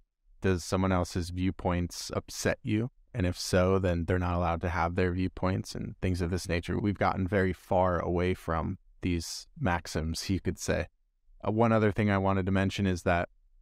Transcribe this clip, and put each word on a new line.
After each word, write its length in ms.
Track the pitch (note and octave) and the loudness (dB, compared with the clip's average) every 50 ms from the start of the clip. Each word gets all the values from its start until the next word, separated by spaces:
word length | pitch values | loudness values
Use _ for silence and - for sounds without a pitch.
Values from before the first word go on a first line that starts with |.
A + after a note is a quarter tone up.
| _ _ _ _ _ _ - - | _ _ _ _ _ _ -12 -2
does 240 | - G2 F#2+ F2 - | 0 2 2 0 0
someone 280 | - - F#2 F#2+ F#2+ F#2+ | 0 0 2 2 4 2
else's 380 | F2+ F2 - - F#2 E2+ F2 | 2 0 0 -2 -4 -4 -4
viewpoints 840 | F2+ F2+ F#2 F#2+ F#2 - - F#2+ F2 F2 F2 E2+ - - - - - | -4 -2 -2 -2 -2 -2 -2 0 0 0 -2 -2 -6 -8 -10 -6 -6
upset 440 | - - - - - - G2+ - - - | -6 -6 -6 -8 -2 0 0 0 -2 -2
you? 280 | B2 G#2+ G#2+ A2+ C3 _ _ - _ - | -2 -2 -2 -2 -4 _ _ -20 _ -4
And 140 | - F#2 | -2 0
if 120 | F2 F2 - | 0 0 -2
so, 400 | - - - F#2 F2+ F#2 F#2+ G2 | -4 0 2 4 4 4 4 4
then 260 | F#2+ F#2 F2 E2+ E2+ | 2 2 0 0 0
they're 140 | - F#2 F2+ | 0 0 0
not 180 | F2+ F2+ F2 | 0 0 0
allowed 240 | F2 F2+ E2+ E2+ E2+ | 0 0 0 -2 -2
to 80 | - F2 | -2 -4
have 260 | E2 E2+ E2 E2+ F2 | -2 0 -2 0 0
their 160 | F#2+ F#2 F#2 | 2 0 2
viewpoints 640 | F2 F#2 F#2 F2+ - - - F#2 F#2+ G2 - - - | 2 0 -2 -2 -2 -2 -2 -2 -2 -2 -4 -6 -8
and 220 | - - G#2+ G#2 - | -10 -8 -10 -8 -4
things 200 | - F#2+ F2+ F2 | -2 -2 0 0
of 100 | F#2 E2 | 0 -2
this 180 | F#2 F2 - - | -2 -2 -2 -2
nature. 300 | E2 F2 - - F2+ F2+ | -2 -2 -2 -2 -2 -2
We've 200 | F2 G#2 G2 - | 0 0 0 0
gotten 280 | G2+ F#2 - - F#2+ | 0 0 0 0 -2
very 260 | F2 G#2 G2+ F#2+ F#2 F2 | 0 2 2 2 2 0
far 460 | - - - G2+ F#2 F#2 F#2 F2 E2+ | -4 -4 0 2 2 4 4 2 0
away 360 | - F2 F2 F2 F2 F#2 F#2 | 0 0 0 0 0 0 0
from 440 | - - - E2 D#2+ D#2 E2 G2 - _ - - - | -2 -2 -4 -2 -2 -2 -2 -4 -8 _ -20 -16 -6
these 480 | - F#2 F2 E2+ D#2+ - - - - _ - - | -2 -2 -2 -2 -2 -6 -10 -12 -14 _ -10 -2
maxims, 680 | C#3+ F#2+ F2 E2+ - - - E2 D#2 D#2+ E2 - - - | 0 0 0 0 -2 -4 -4 -4 -2 -2 -4 -6 -2 -2
you 80 | G2 F2 | -2 -2
could 200 | - F#2+ F#2 - | -2 -4 -6 -4
say. 280 | - - E2 E2 - - _ _ _ _ _ _ _ _ - - - | -2 -2 -2 -2 -2 -6 _ _ _ _ _ _ _ _ -18 -8 -4
Uh, 60 | G2+ | -2
one 220 | G#2+ A2 A#2 A#2 A2+ | 2 4 4 4 6
other 180 | A2 G#2+ G#2 | 4 4 2
thing 200 | G2 - G#2+ G#2 | 2 2 2 2
I 80 | G2+ G2 | 2 2
wanted 280 | F#2+ G2 G2 G2 F#2 | 2 2 2 2 2
to 60 | F#2+ F#2+ | 2 2
mention 340 | F#2+ G2 G2 - - G2+ | 2 2 2 0 0 0
is 160 | F#2+ F#2 F2 - | 0 0 0 2
that 280 | F#2+ F2 F2 F2+ - _ _ _ _ _ - | 2 2 2 0 -2 _ _ _ _ _ -20